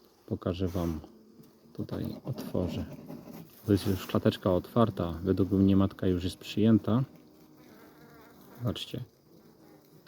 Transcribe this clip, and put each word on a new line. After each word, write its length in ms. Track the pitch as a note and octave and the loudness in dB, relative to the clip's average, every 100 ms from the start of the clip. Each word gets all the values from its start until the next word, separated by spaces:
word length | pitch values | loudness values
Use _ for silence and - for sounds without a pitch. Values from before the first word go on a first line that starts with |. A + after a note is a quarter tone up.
| _ _ - | _ _ -8
Pokażę 420 | A2 F#2+ F2 F2+ | -6 -4 -2 -2
wam, 320 | F2+ E2 D#2 - - - - - _ - | -2 -2 -4 -10 -20 -20 -20 -20 _ -18
tutaj 320 | - - F2+ F2+ - - | -12 -8 -6 -8 -8 -10
otworzę. 600 | - - - F2+ - - - - - - - - - - | -10 -6 -4 -4 -4 -10 -12 -16 -16 -16 -18 -20 -6 2
To 60 | |
jest 160 | G2+ G2+ | 2 2
już 200 | F#2 - | -2 -2
klateczka 460 | G#2 A2 - G2+ | 0 0 0 0
otwarta, 640 | F2 - A#2+ A2 - F2 E2 | 0 0 2 2 0 -4 -2
według 280 | F#2 F#2 F#2+ | 0 2 2
mnie 240 | G2 G2 G2 | 4 6 6
matka 320 | G2 - F#2+ | 4 2 0
już 160 | F2+ | 0
jest 140 | F2+ - | -2 -6
przyjęta. 680 | - G#2 A2+ A2 - A#2+ C#3 - - - - - - - - - - - - - - - | -8 2 6 6 4 0 -2 -8 -20 -20 -20 -20 -20 -20 -20 -20 -20 -20 -20 -20 -20 -6
Zobaczcie. 440 | A#2 - - - - _ _ - - - - - _ - | -4 -4 -8 -10 -12 _ _ -20 -20 -20 -20 -20 _ -20